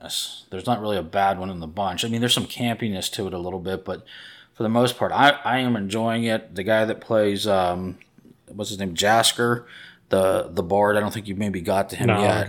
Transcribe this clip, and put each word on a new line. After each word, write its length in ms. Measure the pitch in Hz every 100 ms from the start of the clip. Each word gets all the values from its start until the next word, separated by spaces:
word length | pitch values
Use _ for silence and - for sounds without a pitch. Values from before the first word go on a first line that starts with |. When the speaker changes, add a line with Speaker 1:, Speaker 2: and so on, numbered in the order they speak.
Speaker 1:
this. 440 | 78 - - - -
There's 160 | 95 117
not 160 | 113
really 160 | 107 101
a 60 |
bad 360 | 82 98 98 92
one 100 | 92
in 100 | 90
the 80 | 80
bunch. 360 | 90 101 -
I 40 | 117
mean, 120 | 117
there's 120 | 120
some 140 | 123 98
campiness 640 | - 120 113 113 95 -
to 140 | - 95
it 60 |
a 40 | 90
little 220 | 87 95
bit, 260 | 95 190 -
but 180 | - - - - - -
for 100 | -
the 60 | 110
most 280 | 120 123 -
part, 140 | 98
I, 200 | 87 139 143 107
I 140 | 127
am 160 | 127 117
enjoying 480 | 98 110 113 113 117
it. 300 | 139 - 82
The 80 |
guy 200 | 98 110 110
that 140 | 107
plays, 460 | - 110 104 98 107
um, 500 | 98 90 90 92 - _ _ - _ -
what's 220 | 101 104
his 80 | 98
name, 160 | 95 82
Jasker, 680 | 101 113 110 - 120 120 - - - - -
the, 400 | 98 95 95 -
the 120 | 87
bard, 340 | 87 98 104 104
I 20 |
don't 140 | 104
think 140 | 113 101
you 60 | 95
maybe 260 | 104 92
got 280 | 85 98 95
to 40 | -
him 120 | 120
Speaker 2:
No, 80 | 104
I 60 |
Speaker 1:
yet. 100 | 101
Speaker 2:
haven't 80 | 104